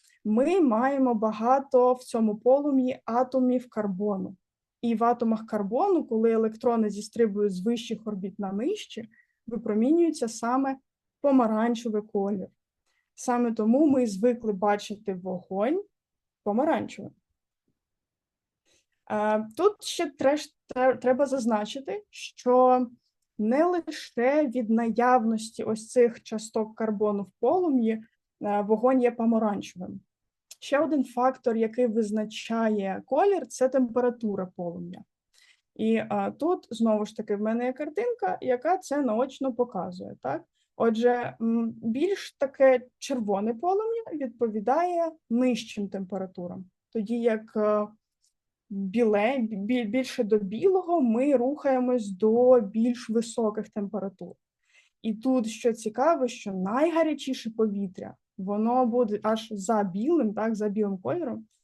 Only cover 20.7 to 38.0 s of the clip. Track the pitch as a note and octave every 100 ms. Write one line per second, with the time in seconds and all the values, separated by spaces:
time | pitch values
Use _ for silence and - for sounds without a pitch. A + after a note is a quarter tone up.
20.7 | B3+ C4 B3 B3 B3+ C#4 C4+ A3+ G#3+ G#3
21.7 | C#4 C#4 G4+ - - - - B3 B3+ B3+
22.7 | B3+ B3 - _ _ _ - G#3+ C4 F4
23.7 | F4+ E4 D4+ - - B3 D4+ C#4+ B3+ G#3+
24.7 | A3+ A#3 A3 B3 B3+ A3+ A3 A3 - A3
25.7 | A3 - B3+ A#3 A#3 - A3 - A3+ A3
26.7 | - A3 G3+ G#3 G3+ F#3+ _ A#3 F4+ F4+
27.7 | C4 A3+ A3 - _ _ _ G#3 G#3 G3+
28.7 | G#3+ B3 C4 B3 A#3+ A3+ A3+ G#3+ G3 -
29.7 | F3+ F#3 G3 - _ _ _ _ - -
30.7 | C#4 D#4 D4+ - - B3+ B3+ A#3+ A3+ A3
31.7 | A3+ B3 G#3+ G#3 G#3+ G#3+ - - A3+ A3+
32.7 | G#3+ F#3+ G3 - C#4 G4+ F#4 B3 - C4
33.7 | C4+ B3 A#3 B3 A#3+ A3 F#3+ F3+ - F3
34.7 | F3 F3 F3+ - _ _ _ _ _ _
35.7 | - A3 A3 A3 G#3 G3 - D4+ F4+ -
36.7 | A3+ A3+ G#3+ G#3+ - G#3+ G3+ G#3+ A#3 B3
37.7 | C4 D4+ D4+